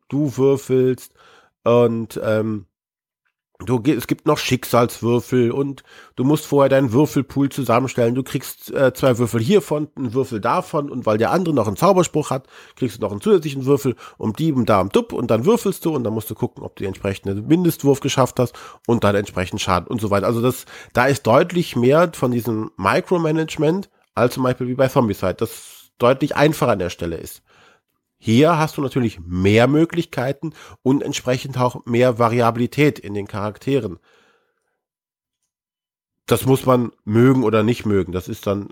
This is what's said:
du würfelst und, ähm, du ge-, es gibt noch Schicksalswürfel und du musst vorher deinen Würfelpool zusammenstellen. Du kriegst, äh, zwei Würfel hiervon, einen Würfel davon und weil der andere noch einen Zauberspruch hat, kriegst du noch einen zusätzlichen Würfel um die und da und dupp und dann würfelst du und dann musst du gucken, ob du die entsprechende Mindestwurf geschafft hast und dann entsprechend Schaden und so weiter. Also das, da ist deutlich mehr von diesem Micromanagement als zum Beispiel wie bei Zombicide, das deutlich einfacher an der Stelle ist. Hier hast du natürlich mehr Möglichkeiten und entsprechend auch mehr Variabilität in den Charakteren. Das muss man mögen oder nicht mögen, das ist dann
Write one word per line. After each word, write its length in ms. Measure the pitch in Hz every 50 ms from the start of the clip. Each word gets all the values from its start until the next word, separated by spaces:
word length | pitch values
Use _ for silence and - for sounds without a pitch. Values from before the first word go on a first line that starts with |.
| _ -
du 260 | - 139 151 143 110 -
würfelst 760 | 131 139 139 131 - - 127 131 127 127 127 123 - - _ _ _ _ _ _ _ _ _ _ -
und, 560 | 113 120 120 120 117 117 113 113 110 - - -
ähm, 420 | 110 107 110 110 113 107 104 90 _ _ _ _ _ _ _ _ _ _ _ _ _ _ _ _ _ _ - -
du 160 | 104 123 123
ge-, 140 | 104 135 151
es 120 | 110 - -
gibt 180 | 143 - -
noch 120 | 151 151 147
Schicksalswürfel 1120 | - - 127 123 - - - 117 123 117 - - - 113 120 123 113 - - 127 120 117
und 320 | 120 139 139 139 139 131 - _ - - - - _
du 80 | - 127
musst 220 | 135 151 151 -
vorher 240 | - - 139 139 135
deinen 240 | 135 135 139 127 104
Würfelpool 560 | 127 156 147 - 143 131 - - 135 139 139
zusammenstellen. 680 | - - 135 117 113 117 131 127 - - 120 117 123
Du 80 | 131 127
kriegst, 480 | - - 139 - - - - - - -
äh, 200 | - 139 127 123
zwei 240 | - - 135 123 110
Würfel 240 | 123 110 117 117
hiervon, 480 | 113 123 208 196 - - 160 151 151 143 -
einen 180 | - 139 120 104
Würfel 260 | 135 131 - 120 107
davon 500 | 98 117 135 180 180 - - 160 143 143
und 160 | - 127 107
weil 120 | 110 107 107
der 140 | 113 107
andere 220 | - 175 190 165 156
noch 140 | 135 107 107
einen 80 | 101
Zauberspruch 540 | - 160 180 202 180 170 - - 156 143 -
hat, 180 | 135 131 - _ - - - - -
kriegst 220 | - 135 120 - -
du 40 |
noch 100 | 113 98
einen 100 | 101 101
zusätzlichen 440 | - 214 214 180 151 156 139 139 131
Würfel 300 | 131 143 135 - 135 113 - - - - -
um 160 | - 110 107
die 200 | - 156 165 147
und 160 | 131 113 101
da 120 | 113 98
und 140 | 92 98 -
dupp 180 | 233 233 - -
und 160 | - 127 117
dann 160 | 117 107 120
würfelst 400 | 170 233 226 - 202 185 - -
du 80 | 170 156
und 100 | 143 120
dann 100 | 104 107
musst 160 | 113 104 -
du 60 | 113
gucken, 280 | - - 120 _ - 107
ob 120 | - -
du 80 | - 110
die 40 | 101
entsprechende 480 | 95 - - 101 98 - - 98 98
Mindestwurf 640 | 101 107 131 151 175 180 165 156 - - 139 139 -
geschafft 400 | - 139 - - 135 123 - -
hast 180 | 123 120 - - - - - - _ -
und 160 | 120 113 107
dann 120 | 101 104
entsprechend 460 | 101 104 - - - 92 90 - 104
Schaden 260 | - - 92 87 85 -
und 120 | - 113
so 100 | 107 104
weiter. 180 | 101 101 95 95
Also 140 | 120 117
das, 240 | 113 127 120 - - - - - - - -
da 120 | 110 123
ist 220 | 135 139 - - 113
deutlich 480 | 110 139 180 170 180 175 170 - -
mehr 360 | 127 120 123 139 160 175 175 165
von 180 | - - 127
diesem 400 | 123 120 110 120 113 107 110 - - -
Micromanagement 1120 | 95 98 117 151 180 - 185 175 165 156 156 160 160 151 - - 147 151 170 196 196 - _ _ _ _ -
als 180 | - 113 123 -
zum 100 | 135 131
Beispiel 240 | 127 127 - 127 123
wie 80 | 127
bei 120 | 127 135 131
Zombicide, 480 | - 147 127 110 98 - - 92 87
das 560 | - 117 107 - - - - - - - _ _ -
deutlich 380 | 120 120 135 131 151 143 -
einfacher 360 | - 143 160 156 - 156 127
an 80 | 113 98
der 100 | 90 85
Stelle 280 | - - 87 85 85 80
ist. 240 | - - - - _ _ _ _ _ _ _ _ _ _ _ _ _ _ _ _
Hier 360 | - - 110 120 151 160 175 151
hast 180 | 156 151 -
du 60 | -
natürlich 400 | 143 127 - 135 120 113 - -
mehr 460 | 82 87 90 90 92 98 104 110 117 131
Möglichkeiten 840 | 139 151 165 165 - 170 160 - - - 120 131 139 - - 160 - - - - - - -
und 180 | 123 135 143
entsprechend 560 | - - 139 - - 127 127 123 - 135 127 127
auch 280 | 123 123 - - -
mehr 340 | - 117 117 123 127 123 110
Variabilität 800 | 120 113 113 123 117 117 113 117 123 117 - - 147 147 139 -
in 140 | - 92 101
den 140 | 104 98 101
Charakteren. 680 | - 107 98 107 101 - - - 135 135 113 104 85 - _ _ _ _ _ _ _ _ _ _ _ _ _ _ _ _ _ _ _ _ _ _ _ _ _ _ _ _ _ _ _ _ _ _ _ _ _ _ _ _ _ _ _ _ _
Das 200 | - - - -
muss 200 | 131 135 131 -
man 260 | 127 131 123 120 110 - _ -
mögen 380 | 107 107 113 123 131 135 131 123
oder 200 | 107 110 110 107
nicht 220 | 110 123 - -
mögen, 260 | 110 101 98 90 82
das 160 | 85 92 87 -
ist 180 | 113 - -
dann 220 | 104 98 101 101 -